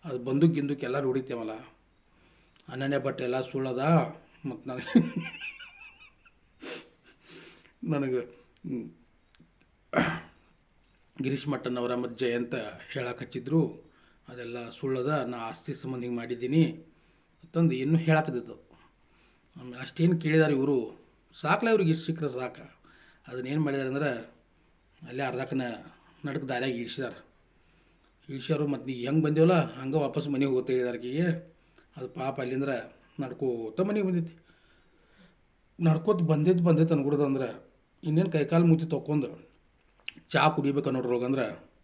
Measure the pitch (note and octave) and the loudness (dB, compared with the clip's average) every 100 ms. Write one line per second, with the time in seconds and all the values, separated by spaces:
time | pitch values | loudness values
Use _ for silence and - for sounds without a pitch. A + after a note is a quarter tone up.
0 | E3 B2+ A#2+ C3+ E3 D3+ C#3+ C#3 B2+ C3+ | -6 -6 0 6 6 4 -2 -2 -2 -2
1 | C3+ C3 C3 A#2+ A2 A2 B2+ _ _ _ | 0 0 -2 -6 -6 -10 -14 _ _ _
2 | _ _ _ _ _ _ - B2+ C3+ C#3 | _ _ _ _ _ _ -12 -4 0 0
3 | C3+ C3 B2+ C3 C3 C3+ C3 B2+ C#3+ E3 | 0 -2 -2 -2 -2 -4 -2 0 4 4
4 | B2+ - - _ C#3 A#2+ - B2+ - - | 4 -6 -20 _ -10 -8 -10 -10 2 2
5 | - - E3 - - - - - - - | 2 -4 -8 -10 -12 -14 -20 -20 -20 -20
6 | C6+ _ _ _ _ _ - A#3+ - _ | -20 _ _ _ _ _ -12 -12 -14 _
7 | _ _ - - - - - _ - D3 | _ _ -20 -20 -20 -20 -20 _ -4 -2
8 | C#3 B2+ A#2+ - _ _ F3 C3 A2 - | 0 -2 -4 -14 _ _ -8 -8 -8 -16
9 | _ _ _ _ _ _ _ _ _ - | _ _ _ _ _ _ _ _ _ 0
10 | - D#3+ - _ _ _ _ _ _ _ | 0 -2 -10 _ _ _ _ _ _ _
11 | _ - C3 C3+ C#3+ C3 B2+ B2 A#2+ B2 | _ -6 -4 -2 -2 -4 -4 -4 -2 -2
12 | B2 A2+ B2+ A#2+ A#2+ B2+ G#2+ - - - | -4 -2 -2 0 -2 -6 -8 -12 -10 -6
13 | B2 A#2+ - - C3 D#3+ C#3+ - - _ | -6 -8 -10 -10 0 2 2 -2 -20 _
14 | _ _ - B2 A#2 A#2+ A#2 - C3+ C3 | _ _ -20 -14 -10 -10 -10 -8 -4 -2
15 | B2+ D3+ B2 A#2+ A2+ - - C3+ B2+ B2+ | 0 0 -2 -4 -8 -10 -10 -10 -8 -8
16 | B2 A#2+ A#2 A#2+ B2+ D#3 D#3+ - - _ | -6 -6 -6 -6 2 4 4 2 -16 _
17 | _ _ _ _ - E3 E3+ B2+ C3+ D#3+ | _ _ _ _ -6 2 2 2 2 2
18 | E3 D#3 D#3 B2 - - _ - _ _ | 6 4 2 -6 -8 -16 _ -20 _ _
19 | _ _ _ _ _ - B2 B2 C3 - | _ _ _ _ _ -18 -16 -12 -12 2
20 | E3+ E3 D#3+ D#3 D#3 C#3 C3+ C3+ A2 - | 2 4 4 4 6 4 2 0 -2 -10
21 | - _ _ - D3+ G3+ A3+ A3 F3 D#3+ | -20 _ _ -8 0 2 4 4 4 2
22 | - E3 D3+ B2 B2+ - - _ - - | -2 -4 -4 -4 -8 -10 -20 _ -20 -20
23 | - _ - B2 B2+ D3 D3 C#3 C3 C3+ | -20 _ -14 -10 -4 0 0 0 -2 -2
24 | D3 A#2+ - _ _ _ _ _ _ _ | -2 -4 -10 _ _ _ _ _ _ _
25 | D#3+ B2+ C3+ B2 C3 C3+ B2 A2+ - - | -12 -6 -4 -4 -4 -4 -4 -8 -14 -20
26 | _ _ D3 C3+ C3 B2 C3 A#2+ A2+ - | _ _ -8 -6 -4 -4 -2 -4 -6 -6
27 | B2+ - - _ _ _ _ _ _ _ | -8 -10 -20 _ _ _ _ _ _ _
28 | _ _ - C3+ A#2+ D3+ D3 C3+ B2 B2+ | _ _ -14 -12 -2 -2 0 -4 -6 -6
29 | B2 D#3 D#3 D3+ E3 F3+ E3 B2+ C3 D3+ | 0 2 2 6 6 6 2 -4 -2 0
30 | C#3 - D3 C3 C#3 B2+ B2+ B2+ B2 A#2 | 0 -2 -2 0 2 2 2 0 0 -4
31 | B2 C#3 F3 E3 - _ _ _ _ - | -4 0 0 0 -6 _ _ _ _ -14
32 | B2+ - C3 C3+ B2 C3 C#3 B2 A2 - | -12 -6 -6 -4 -4 -2 -2 -4 -6 -18
33 | _ - C3 B2 C3+ A#2 A2+ A2 F#3+ G#3 | _ -8 -8 -2 -2 -2 -6 -2 0 0
34 | F#3+ F3 E3 - _ _ _ _ _ _ | 0 0 -2 -8 _ _ _ _ _ _
35 | _ _ - _ _ _ _ - E3+ D#3 | _ _ -20 _ _ _ _ 0 2 4
36 | G#3 F#3 D#3+ D3+ D#3+ F3+ E3+ D#3 D#3+ D#3 | 2 2 4 4 4 4 4 6 4 4
37 | C#3 C#3+ C#3+ C3+ B2 - - _ _ _ | 2 2 2 0 -2 -8 -18 _ _ _
38 | E3 D#3 F#3+ E3 C#3 E3 E3+ D#3+ D#3+ C#3+ | 0 2 2 2 4 6 8 6 4 -4
39 | - D3+ B2 - - _ _ _ _ _ | 0 0 0 -6 -20 _ _ _ _ _
40 | - - _ C#3+ D3 D#3 C#3 C#3 C#3 B2+ | -18 -18 _ 4 4 4 0 0 0 0
41 | B2 A#2+ B2 C3+ A2 G#2+ - _ | 0 0 2 0 -2 -6 -16 _